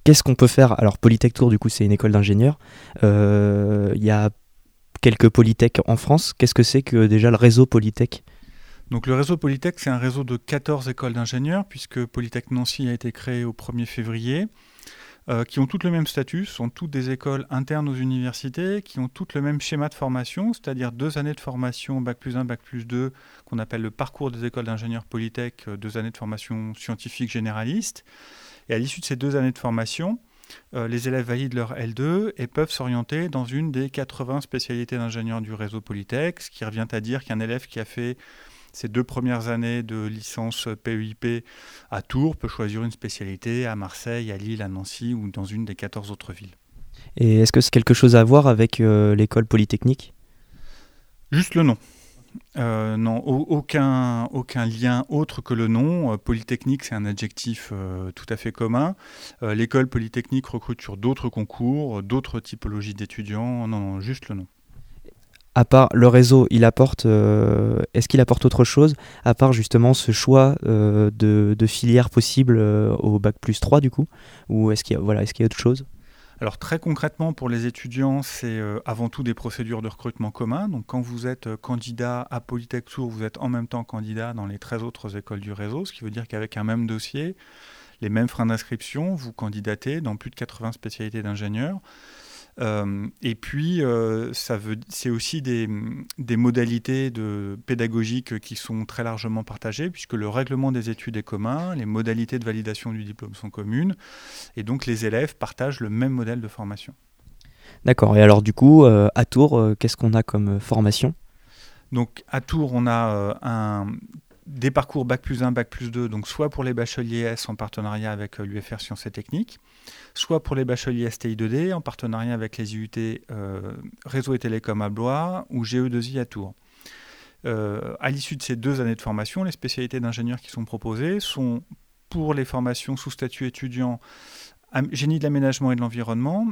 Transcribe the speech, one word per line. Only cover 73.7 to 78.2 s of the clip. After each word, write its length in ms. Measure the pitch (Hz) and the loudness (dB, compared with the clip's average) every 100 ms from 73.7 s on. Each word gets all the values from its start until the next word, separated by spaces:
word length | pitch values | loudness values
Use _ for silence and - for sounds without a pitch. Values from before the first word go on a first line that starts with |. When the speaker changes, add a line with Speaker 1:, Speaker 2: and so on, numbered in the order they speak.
| 143 | 4
Speaker 1:
du 120 | 135 | 4
coup ? 160 | - 151 - - - - | 0 -4 -6 -20 -16 -4
Ou 220 | 110 110 | 2 2
est-ce 120 | 107 | 0
qu'il 120 | - 107 | -2 -2
y 20 | |
a, 20 | |
voilà, 220 | 101 104 | 0 0
est-ce 100 | 107 - | 0 0
qu'il 80 | |
y 20 | 113 | 0
a 0 | |
autre 140 | - | 2
chose ? 260 | 117 131 - - - - - - | 0 0 -4 -20 -20 -20 -20 -10
Speaker 2:
Alors 160 | 107 - | -8 -8
très 220 | - 165 | -6 -4
concrètement, 540 | 170 147 156 - 160 | -2 -2 -4 -4 -4
pour 160 | 156 127 | -4 -4
les 180 | 117 120 | -2 -4
étudiants, 560 | - 127 123 135 135 | -6 -8 -2 0 0